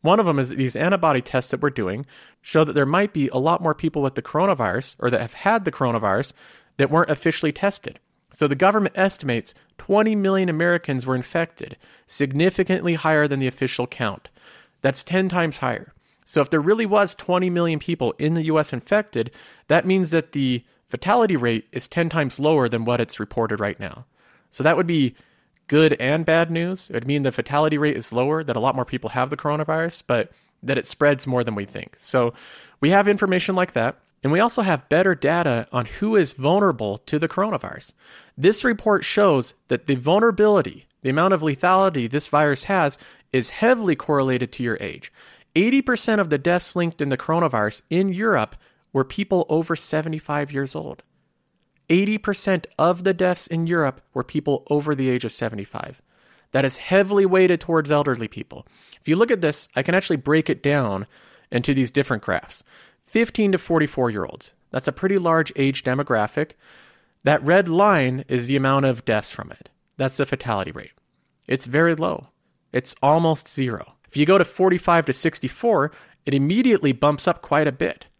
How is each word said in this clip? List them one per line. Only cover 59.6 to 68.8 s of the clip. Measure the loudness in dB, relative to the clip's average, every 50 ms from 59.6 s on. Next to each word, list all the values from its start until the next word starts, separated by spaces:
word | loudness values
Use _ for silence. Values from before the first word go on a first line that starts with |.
| -10 _ _
I | -4
can | -2 0 0
actually | 0 0 0 -4
break | -2 0 2 2 2 2 0
it | -4 -2
down | 0 0 0 2 0 -2 -4 -4 -6 _ _ _ _ _ _ _ _ _
into | -4 -2 0 0
these | 0 0 0 0
different | _ -2 -2 0 -4 -4
graphs. | -2 -4 -4 -4 -4 -8 -16 -16 _ _ _ -20 -20 _ _ _ _
Fifteen | _ 0 0 0 0 0 0 0 2
to | 0 0
forty-four-year-olds. | 0 0 2 2 2 0 0 -2 -2 -2 -2 -4 -8 -8 -10 -16 -20 -20 _ _ _ _
That's | -8 -4 -4 -4
a |
pretty | -4 -2 -2 0 0
large | 0 2 2 2 2 0 -2 -2
age | 0 0 0 0 -2 -4
demographic. | -2 -2 -2 -2 0 0 0 0 -2 -2 -4 -6 -6 -8 _ _ -20 -20 -20 -20 _ _ _ _ _ _ _
That | _ 2 2 2
red | 2 4 4 4 4
line | 2 2 2 4 4 4 2 2 0 -2 -4 -4 -4
is | -4 -4 -2
the | 0 -2
amount | 0 2 2 2 2